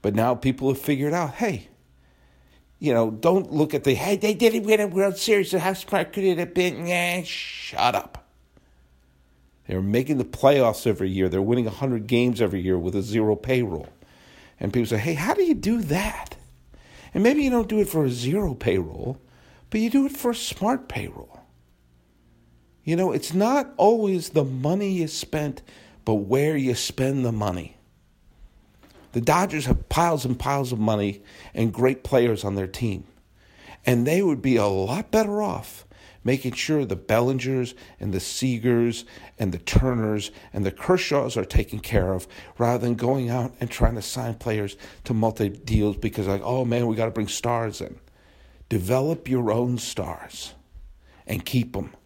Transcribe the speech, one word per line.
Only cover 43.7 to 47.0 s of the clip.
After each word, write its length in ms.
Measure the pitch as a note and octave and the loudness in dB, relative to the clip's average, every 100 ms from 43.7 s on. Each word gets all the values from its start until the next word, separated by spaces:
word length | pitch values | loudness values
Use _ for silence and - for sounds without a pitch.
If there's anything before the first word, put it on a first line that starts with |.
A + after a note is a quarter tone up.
trying 240 | - A#2 A2+ | 0 0 0
to 60 | |
sign 340 | G#2 C3 A#2 A2+ | -6 -6 -6 -6
players 400 | B2 G#2+ G2+ - - - - | -2 -2 -2 -8 -20 -18 -4
to 80 | |
multi-deals 840 | A2+ A2+ G#2+ G2+ G2+ - A2 G#2 G2+ | 0 0 2 -2 -2 0 2 2 0
because, 320 | A2 G#2+ G2 | -4 -2 -2
like, 140 | G2 | -2
"Oh, 220 | - B2+ B2 | -2 -2 0
man, 220 | A#2 A#2+ | 0 0
we 100 | |
gotta 140 | A2 | 0